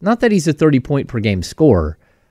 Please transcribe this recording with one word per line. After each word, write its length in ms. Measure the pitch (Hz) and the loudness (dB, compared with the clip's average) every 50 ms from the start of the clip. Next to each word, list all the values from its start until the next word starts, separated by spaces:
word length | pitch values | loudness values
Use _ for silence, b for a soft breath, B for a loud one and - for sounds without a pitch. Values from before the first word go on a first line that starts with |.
not 200 | 165 196 233 233 | -4 -4 -2 0
that 120 | - 233 208 | 0 0 0
he's 160 | 190 147 160 | 0 0 -2
a 40 | 147 | -2
thirty 280 | - 165 156 143 127 | 2 2 2 2 2
point 260 | - - 143 139 - - | 0 -2 -4 -4 -4 -6
per 120 | - 113 | -8 -4
game 220 | 101 110 101 92 87 | -2 -2 -2 -2 -4
scorer, 560 | - - - 156 151 110 87 78 76 76 - _ _ _ _ _ _ | -8 -4 0 2 4 4 2 2 -2 -6 -10 _ _ _ _ _ _